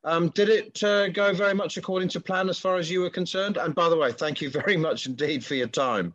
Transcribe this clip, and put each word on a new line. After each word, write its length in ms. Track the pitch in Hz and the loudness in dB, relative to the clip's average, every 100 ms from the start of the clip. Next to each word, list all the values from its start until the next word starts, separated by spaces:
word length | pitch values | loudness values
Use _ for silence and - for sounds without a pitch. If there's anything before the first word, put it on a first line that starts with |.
| 156 | 0
Um, 240 | 165 170 | 0 0
did 200 | - 208 | 2 4
it, 320 | 220 - - | 2 0 -2
uh, 260 | 208 208 196 | 2 2 2
go 240 | 185 202 | 2 0
very 200 | 185 202 | 2 0
much 240 | 196 175 202 | 0 -2 -6
according 300 | 180 185 185 | -4 -2 -2
to 120 | - | -4
plan 260 | - 185 190 | -4 -2 -2
as 100 | 170 | -2
far 200 | 185 202 | 0 0
as 120 | 165 | 0
you 120 | 185 | -2
were 80 | 180 | -2
concerned? 480 | - 175 185 196 202 | -2 -4 -2 -2 -2
And 180 | 165 151 | -2 2
by 140 | 170 | 4
the 80 | 165 | 4
way, 160 | 135 | 2
thank 260 | 117 151 135 | 0 -4 -2
you 100 | 143 | -4
very 280 | 147 202 185 | -2 0 2
much 300 | 156 120 135 | 2 -2 -4
indeed 360 | 123 147 147 | -4 -2 -2
for 120 | 110 139 | -2 -2
your 120 | 120 | -2
time. 460 | 151 131 107 87 | 0 0 0 -2